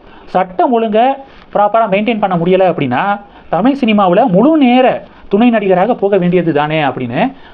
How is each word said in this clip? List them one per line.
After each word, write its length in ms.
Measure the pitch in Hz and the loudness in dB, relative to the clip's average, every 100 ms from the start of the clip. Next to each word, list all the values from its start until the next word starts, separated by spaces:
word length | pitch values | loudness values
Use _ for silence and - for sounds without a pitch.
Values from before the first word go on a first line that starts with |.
| - - - | -20 -20 -6
சட்டம் 480 | 180 185 180 320 | -4 -4 -2 -2
ஒழுங்கை 320 | 233 226 214 254 269 - - - | 0 0 0 0 -2 -10 -20 -8
ப்ராப்பரா 320 | 196 208 226 220 | -2 0 0 0
மெயின்டெயின் 300 | 190 214 214 | -2 -2 -2
பண்ண 120 | 202 180 | -2 -2
முடியல 300 | 170 185 185 | 0 2 2
அப்படின்னா 320 | 165 139 127 196 202 - - - | 0 -2 -2 -2 -4 -8 -20 -6
தமிழ் 300 | 160 240 277 | -2 0 0
சினிமாவுல 440 | 226 208 190 180 247 | 0 2 2 2 2
முழு 260 | 180 262 320 | 2 2 2
நேர 280 | 254 247 254 143 - - - | 2 2 2 0 -8 -20 -4
துணை 200 | 196 240 | 0 2
நடிகராக 460 | 226 202 180 208 233 | 2 0 0 0 0
போக 220 | 202 196 | 0 0
வேண்டியது 360 | 175 180 160 | 0 0 0
தானே 280 | 143 151 156 | -2 -2 -2
அப்படின்னு 400 | 143 131 123 127 247 - - | -2 -4 -6 -4 -4 -6 -20